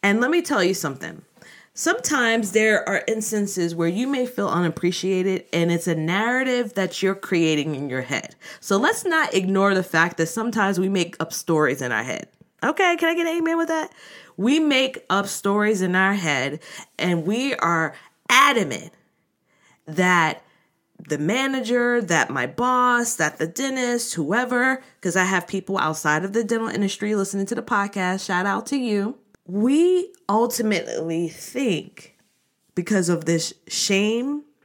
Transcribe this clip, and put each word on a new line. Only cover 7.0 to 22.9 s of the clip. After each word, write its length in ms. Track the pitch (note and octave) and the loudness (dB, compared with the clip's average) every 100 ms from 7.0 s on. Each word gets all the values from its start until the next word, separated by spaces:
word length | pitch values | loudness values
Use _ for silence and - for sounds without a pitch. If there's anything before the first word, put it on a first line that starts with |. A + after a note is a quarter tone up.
you're 120 | F#3 | -2
creating 640 | G3 - F3+ E3 D3+ D3 C#3+ | -2 -2 0 2 2 0 -4
in 120 | C#3+ | -4
your 140 | C3 | -6
head. 320 | B2+ C3+ - - - - | -4 -6 -6 -18 -20 -16
So 200 | - G3 | 0 2
let's 260 | C#4+ A4+ | 2 0
not 280 | F#4+ D#4+ D4+ | 0 0 2
ignore 420 | - F#3 F#3+ G3 | 0 2 2 4
the 100 | F#3+ | 2
fact 320 | F#3 E3 E3+ E3+ | 0 0 0 0
that 100 | D#3+ | -2
sometimes 540 | - A3+ A3+ G3 F3+ | -2 -2 0 0 2
we 80 | F#3 | 0
make 280 | G3 F3 - | 0 -2 -4
up 120 | - | -8
stories 480 | - - D#3+ D3 C#3 | -6 0 2 2 0
in 120 | B2 | -2
our 100 | A2 | -2
head. 260 | A#2+ - - _ - _ | -2 -8 -10 _ -20 _
Okay, 320 | B3+ D#4 F#4 E4+ | -4 2 2 2
can 120 | E4 | 0
I 60 | |
get 140 | E4+ E4 | 0 -2
an 80 | E4+ | 0
amen 200 | E4 E4 | 0 0
with 120 | E4 | 0
that? 240 | D#4+ D#4 - - - - - | -2 -4 -12 -20 -20 -20 -2
We 220 | G#3 D4+ | 2 2
make 460 | D#4 C4 C4 - - | 4 2 0 -4 -2
up 200 | G3 G3+ | -2 -2
stories 520 | - G3+ G#3 G#3 G#3 | -4 0 2 2 2
in 140 | F3+ | 2
our 200 | F#3 F#3+ | 2 2
head, 440 | G3+ E3+ C#3 C3+ D3+ - - - - | 2 0 0 -2 -6 -14 -18 -16 -4
and 260 | F3+ E3+ | 0 0
we 300 | D#3+ A3+ C4+ | 0 -2 -2
are 400 | - E3+ E3+ D#3+ - - _ _ | 0 0 2 0 -6 -20 _ _
adamant 640 | B3 C#4+ B3 E3 G#2+ - _ _ _ _ _ _ _ _ _ - | 4 6 4 0 -4 -12 _ _ _ _ _ _ _ _ _ -8
that 560 | D3+ F3+ F3+ D#3+ - _ _ _ _ _ _ - | 0 4 4 2 -2 _ _ _ _ _ _ -6
the 100 | C#3+ | -2
manager, 840 | D3+ A#3+ C4+ C4 A3 A#3+ A#3+ A#3+ | 0 0 0 -2 0 0 2 0
that 260 | F#3+ E3 - | 2 2 2
my 200 | C3+ B2+ | 0 -4
boss, 680 | C#3+ B3 B3+ B3 | -2 0 2 2